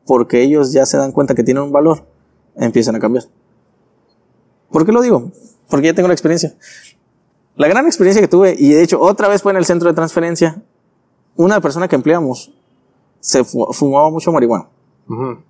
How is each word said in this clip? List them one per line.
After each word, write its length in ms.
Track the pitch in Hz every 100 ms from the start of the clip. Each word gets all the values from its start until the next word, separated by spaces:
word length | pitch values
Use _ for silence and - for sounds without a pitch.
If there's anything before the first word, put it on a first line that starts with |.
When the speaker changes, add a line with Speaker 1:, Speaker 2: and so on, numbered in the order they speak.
Speaker 1:
porque 380 | - 127 117 123
ellos 300 | 131 151 135
ya 120 | 139
se 120 | 135 143
dan 160 | 139
cuenta 240 | 135 139 120
que 80 |
tienen 180 | 120 131
un 80 | 143
valor, 360 | 143 156 156 - _ _ _ _ -
empiezan 400 | 120 120 113 113
a 20 |
cambiar. 280 | 107 123 - _ _ _ _ _ _ _ _ _ _ _ _ _ _
¿Por 140 | 156
qué 80 | 165
lo 100 | 233
digo? 280 | 247 170 120 - - _ -
Porque 180 | 143 156
ya 80 |
tengo 140 | 165 180
la 60 |
experiencia. 420 | 170 160 165 160 - - - - _ _ _ _ _ _ -
La 120 | 147
gran 180 | 202 311
experiencia 340 | - 185 202
que 80 | 190
tuve, 280 | 175 190 170
y 120 | 143
de 100 | 147
hecho 180 | 170 160
otra 280 | 170 208 202
vez 140 | 202
fue 100 | 202
en 60 | 190
el 60 |
centro 240 | 165 175 170
de 60 |
transferencia, 680 | 165 165 170 170 170 165 160 - _ _ _ _ _ _ -
una 240 | 170 208
persona 280 | 156 147 180
que 60 |
empleamos 580 | 143 139 170 147 127 - _ _ _ _ _ _ _
se 240 | - 139
fu-, 280 | 123 123 113
fumaba 380 | 120 143 139 156
mucho 220 | 160 165
marihuana. 360 | 156 120 107 - _ _ _ -
Speaker 2:
Ujú. 300 | 113 131 113